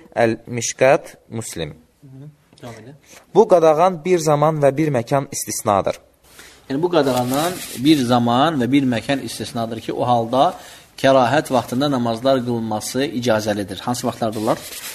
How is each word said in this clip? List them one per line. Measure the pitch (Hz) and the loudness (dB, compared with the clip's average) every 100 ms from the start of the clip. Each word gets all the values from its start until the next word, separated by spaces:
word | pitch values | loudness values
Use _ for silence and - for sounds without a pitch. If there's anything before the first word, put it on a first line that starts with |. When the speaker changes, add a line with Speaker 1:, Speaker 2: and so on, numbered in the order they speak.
| - | -8
Speaker 1:
Əl-Mişqat, | - 117 113 - 120 - - 131 160 - - - | 0 0 0 -6 -8 -6 2 2 2 -2 -20 -14
Muslim. | 113 - - 78 78 _ _ | -12 -10 -8 -8 -10 _ _
Speaker 2:
Hı | 139 | -20
hı. | 131 147 147 _ _ | -20 -20 -20 _ _
Devam | 123 | -18
edin. | 110 113 151 _ - _ | -18 -20 -20 _ -20 _
Speaker 1:
Bu | 175 180 | 4 6
qadağan | 180 160 151 185 170 | 6 4 4 2 0
bir | 185 175 | 0 0
zaman | 156 147 151 156 | 2 2 2 2
və | 139 135 | 0 2
bir | 156 | 0
məkan | 127 113 139 139 | 0 0 -2 -2
istisnadır. | - - - 110 98 - - _ _ _ - - - - | -8 -8 -4 0 2 2 -4 _ _ _ -20 -20 -18 -8
Speaker 2:
Yəni, | 139 | -4
bu | 175 | 0
qadağandan | 165 135 123 123 135 170 175 - 113 | 2 2 0 0 -2 -2 -4 -10 -2
bir | 139 151 | 2 2
zaman | 120 123 117 120 156 147 | 2 2 2 2 2 0
və | 120 | 2
bir | 143 | 2
məkan | 131 113 123 139 | 2 -2 -2 -4
istisnadır | 113 - - 120 113 110 | -6 -10 -8 -6 -6 -6
ki, | - | -8
o | - | -2
halda | 123 120 113 127 170 - - - - - | 0 0 2 2 2 0 -14 -20 -20 0
kərahət | 135 135 120 147 151 | 4 6 4 2 2
vaxtında | 127 - 123 147 | 0 0 -2 0
namazlar | 127 117 113 131 135 | 0 -2 0 2 2
qılınması | 120 117 113 107 - 127 143 123 | 0 -4 -4 -6 -4 -4 -4 -2
icazəlidir. | 120 107 107 104 98 95 | 0 0 0 -2 -4 -6
Hansı | - 123 123 | -6 -4 -4
vaxtlardır | - 113 107 | -4 -4 -2
onlar? | 110 165 - - - | -2 -2 -6 -14 -14